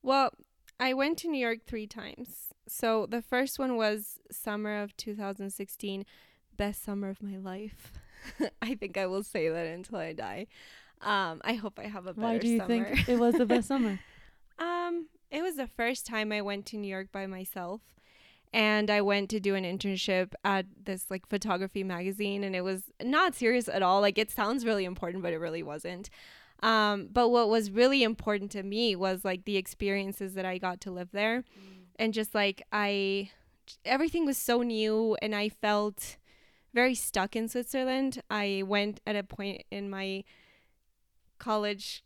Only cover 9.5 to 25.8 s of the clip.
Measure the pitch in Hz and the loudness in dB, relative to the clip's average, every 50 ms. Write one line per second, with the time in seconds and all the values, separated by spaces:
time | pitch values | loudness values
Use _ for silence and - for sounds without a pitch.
9.5 | 160 170 170 160 165 175 185 - 226 190 160 165 160 - - 95 101 - 202 - | 0 0 -2 -4 -6 -8 -10 -8 -6 -6 -6 -6 -8 -8 -8 -8 -8 -10 -10 -12
10.5 | - - - - - - - - _ _ - 202 208 196 196 170 160 - - - | -14 -20 -20 -20 -20 -20 -20 -20 _ _ -2 0 0 0 0 -2 -4 -6 -4 -4
11.5 | 233 233 202 208 - - 202 208 208 196 180 185 175 214 220 233 226 226 - 233 | -4 -4 -4 -8 -10 -8 -12 -10 -10 -10 -10 -10 -6 -4 -2 0 0 2 2 2
12.5 | 233 226 196 185 233 233 226 - - 262 - - 247 233 240 240 240 339 247 208 | 2 2 2 2 2 0 2 2 2 2 4 4 4 4 6 6 6 4 4 4
13.5 | - 247 220 - 269 269 240 214 196 190 - - - - - - _ _ - - | 4 2 2 0 0 2 2 0 0 -4 -8 -14 -20 -20 -20 -20 _ _ -20 -20
14.5 | _ - 330 339 349 349 349 349 349 339 320 311 _ _ _ _ - 294 330 370 | _ -6 -4 -2 -2 -2 -2 -2 -4 -4 -6 -8 _ _ _ _ -6 -4 -4 -2
15.5 | 330 285 262 - - - 233 233 254 - - - 226 220 214 214 214 208 202 202 | -2 -4 -6 -8 -4 -2 0 0 0 -2 -6 -6 -4 -2 -2 -2 -2 -2 -2 -4
16.5 | 202 202 202 - - 214 208 196 190 190 190 190 - 196 196 190 190 185 185 - | -6 -6 -8 -8 -8 -8 -6 -6 -6 -6 -8 -8 -8 -8 -8 -6 -8 -8 -10 -10
17.5 | - 190 180 175 190 220 _ _ _ _ _ _ _ _ - - _ _ _ _ | -8 -8 -8 -8 -8 -10 _ _ _ _ _ _ _ _ -20 -20 _ _ _ _
18.5 | - 233 214 214 214 214 208 208 208 208 202 196 202 202 196 196 220 214 185 202 | 0 2 4 4 4 4 4 4 4 4 4 4 4 2 2 0 -2 0 0 2
19.5 | 196 196 190 175 180 190 - 202 196 185 - - 190 185 185 208 - - _ 202 | 0 2 0 -2 -4 -2 -2 -2 -2 -2 0 2 2 2 2 0 -4 -4 _ 0
20.5 | 196 190 190 190 - - 196 - 190 185 - - 196 185 - - - 202 - 214 | 0 0 0 -4 -10 -14 -8 -8 -6 -6 -6 -6 -6 -8 -6 -2 -4 -2 0 0
21.5 | 190 180 190 190 - 202 190 190 180 170 180 190 196 202 208 202 196 202 202 196 | 0 0 0 -2 -2 -4 -4 -2 -4 -2 -2 -4 -2 -2 -2 -2 0 -2 -2 -2
22.5 | 190 180 180 190 190 185 196 - - _ - 247 277 311 370 359 - - 247 226 | -2 -2 0 0 -2 -4 -6 -12 -14 _ -2 2 4 4 4 4 2 2 2 4
23.5 | 240 247 226 - - 196 190 180 185 196 208 202 196 - 220 214 - - 220 208 | 4 4 2 2 2 4 6 6 6 8 6 6 4 4 0 0 0 -2 0 0
24.5 | 240 277 233 226 220 202 190 180 185 - - 175 175 190 180 175 165 160 165 165 | 0 0 0 2 2 2 0 -2 -4 -6 -6 -6 -6 -4 -2 -2 -2 -2 -2 -4
25.5 | 160 170 160 147 147 156 | -4 -4 -6 -6 -8 -8